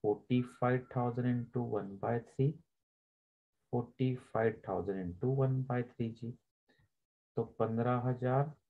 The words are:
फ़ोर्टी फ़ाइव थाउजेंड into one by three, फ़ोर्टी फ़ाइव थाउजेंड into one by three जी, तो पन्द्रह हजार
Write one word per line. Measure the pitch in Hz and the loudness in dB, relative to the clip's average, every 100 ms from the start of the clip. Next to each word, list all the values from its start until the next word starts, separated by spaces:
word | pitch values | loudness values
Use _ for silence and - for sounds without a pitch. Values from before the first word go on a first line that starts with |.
फ़ोर्टी | 107 104 - 127 | 0 0 2 0
फ़ाइव | 123 - 123 127 123 123 | 0 0 2 2 0 -2
थाउजेंड | 120 120 123 | -2 0 0
into | 123 117 123 117 | 0 -2 -4 -2
one | 107 98 98 | -2 -4 -4
by | 110 117 | -2 -2
three, | 117 - 135 - _ _ _ _ _ _ _ _ _ _ _ | -4 0 0 0 _ _ _ _ _ _ _ _ _ _ _
फ़ोर्टी | 123 120 - 131 127 | -4 -4 0 0 0
फ़ाइव | - 113 113 110 - | -4 2 2 0 -4
थाउजेंड | 92 92 95 | -2 -2 -4
into | 90 87 127 135 | -6 -2 0 2
one | 131 131 | 2 2
by | 131 123 | 0 -2
three | 120 - 117 | -4 -6 -6
जी, | 113 113 117 _ _ _ _ _ _ _ _ _ - | -4 -12 -12 _ _ _ _ _ _ _ _ _ -4
तो | 113 - | -4 -2
पन्द्रह | 113 113 120 123 123 | 0 2 2 2 0
हजार | 123 127 131 147 - | 0 2 2 0 -6